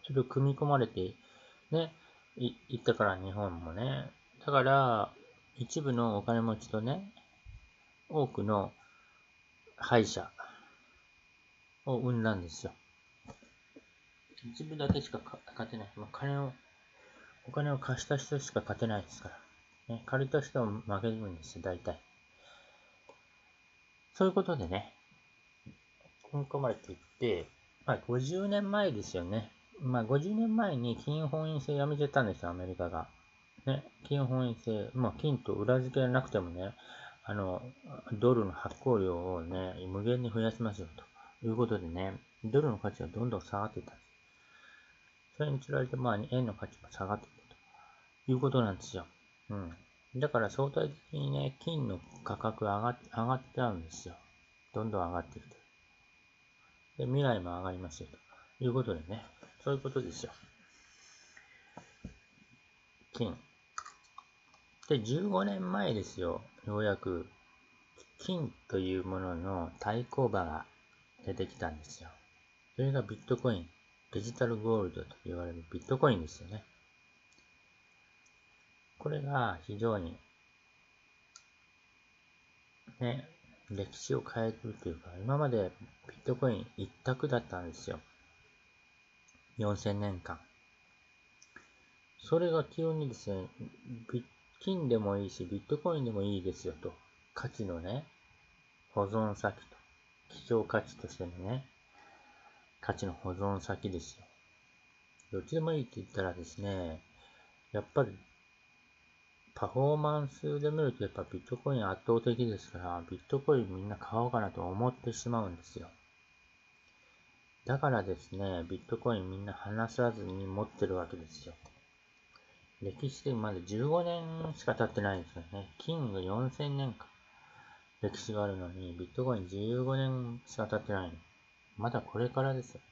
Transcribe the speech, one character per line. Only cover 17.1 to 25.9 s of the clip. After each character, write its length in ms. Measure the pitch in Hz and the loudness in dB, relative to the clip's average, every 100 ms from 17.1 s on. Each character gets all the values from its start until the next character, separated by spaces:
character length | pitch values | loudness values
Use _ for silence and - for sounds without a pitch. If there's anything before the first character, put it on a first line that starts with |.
| - - - - | -20 -20 -18 -6
お 20 | |
金 200 | 147 147 | -2 0
を 80 | 139 | 0
貸 240 | - 123 | 0 -2
し 60 | - | 0
た 80 | 139 | 0
人 220 | - 143 | 0 -4
し 120 | 139 | 0
か 80 | - | -2
勝 180 | - 101 | 0 0
て 80 | 117 | 0
な 140 | 104 | 0
い 20 | |
で 80 | - | -4
す 120 | - | -12
か 80 | - - - - _ _ - | -14 -14 -20 -20 _ _ -8
ら。 80 | 117 | -8
ね、 60 | - | -2
借 180 | 135 | 0
り 60 | 135 | 4
た 100 | 151 | 2
人 200 | - 139 | 2 0
は 60 | 110 | 0
負 340 | 107 107 98 | -2 -2 0
け 80 | 113 | 0
る 60 | |
ん 200 | 110 104 | -2 -6
で 80 | 82 | -8
す 140 | - - | -12 -6
よ、 60 | |
大 160 | 95 87 | -4 -4
体。 200 | - 82 - - _ - - - - - - _ - - _ _ _ _ _ _ _ _ _ - | -4 -8 -12 -20 _ -20 -20 -20 -20 -20 -20 _ -20 -20 _ _ _ _ _ _ _ _ _ 4
そ 80 | |
う 40 | 190 | 6
い 20 | |
う 40 | |
こ 80 | 185 | 6
と 140 | 185 156 | 2 0
で 100 | 85 | 0
ね、 280 | 92 - - _ - _ _ _ _ - - _ | -2 -4 -18 _ -20 _ _ _ _ -20 -20 _